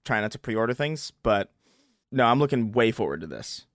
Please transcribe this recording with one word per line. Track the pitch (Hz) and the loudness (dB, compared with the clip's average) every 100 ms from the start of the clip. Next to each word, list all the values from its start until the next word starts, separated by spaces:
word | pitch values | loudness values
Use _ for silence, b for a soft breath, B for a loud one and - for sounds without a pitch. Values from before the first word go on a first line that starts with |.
try | - 113 | -4 -2
not | 107 | -2
to | - | -6
pre-order | - 110 117 | -4 -2 0
things, | 123 147 156 - - | -2 -4 -6 -10 -4
but | 117 101 98 _ _ _ _ _ _ | 0 2 0 _ _ _ _ _ _
no, | 131 117 | 2 4
I'm | 131 | 4
looking | 143 127 113 | 2 0 0
way | 117 113 | 2 2
forward | 113 85 76 | 2 -2 -4
to | 80 | -8
this. | 58 - - - | -12 -12 -14 -16